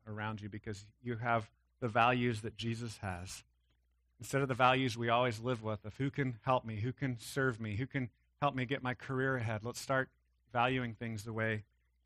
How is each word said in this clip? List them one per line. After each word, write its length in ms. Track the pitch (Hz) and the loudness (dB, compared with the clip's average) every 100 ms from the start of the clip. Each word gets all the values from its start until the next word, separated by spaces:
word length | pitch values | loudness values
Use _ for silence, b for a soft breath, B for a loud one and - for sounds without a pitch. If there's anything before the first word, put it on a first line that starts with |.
| 110 | -10
around 360 | 107 107 110 | -6 -4 -4
you 80 | 104 | -8
because 360 | 104 - 101 - _ | -8 -8 -10 -12 _
you 140 | 120 113 | -6 -2
have 340 | 120 117 110 _ _ - | 2 2 0 _ _ -6
the 80 | 120 | 0
values 540 | 113 120 127 120 110 | 4 6 6 2 0
that 160 | 110 104 | -4 -6
Jesus 400 | 113 117 120 - | -4 -4 -6 -6
has. 460 | 101 90 95 - - _ _ _ _ _ _ - | -6 -6 -8 -12 -16 _ _ _ _ _ _ -18
Instead 220 | - 139 | -4 0
of 80 | 135 | 0
the 60 | 123 | 6
values 420 | 127 131 131 113 | 6 6 4 2
we 100 | 117 | 4
always 320 | 117 127 110 | 4 4 0
live 240 | 120 117 | -2 -2
with 220 | 110 107 107 | -2 -6 -6
of 100 | - | -4
who 140 | 139 | -4
can 280 | 147 131 113 | -2 -2 -2
help 240 | - 127 113 | 2 2 2
me, 120 | 110 | -4
who 140 | 120 | -4
can 260 | - 135 120 | -2 -4 -4
serve 420 | - 139 131 113 | -4 0 0 0
me, 140 | 110 104 | -2 -2
who 100 | 135 | -2
can 220 | 143 123 _ _ - | -4 -4 _ _ -2
help 140 | 143 131 | -2 0
me 100 | 123 | -2
get 180 | 135 | -2
my 100 | 127 | -4
career 440 | 123 - 131 135 131 | -6 -4 0 0 0
ahead, 260 | 113 107 | 0 -2
let's 160 | 113 - | -4 -6
start 300 | - 131 131 _ _ _ _ | 0 0 0 _ _ _ _
valuing 420 | 120 123 131 120 107 | 2 2 2 -2 -4
things 280 | 117 110 | -6 -6
the 80 | 113 | -4
way 320 | 110 110 110 - _ _ _ | 0 0 0 -4 _ _ _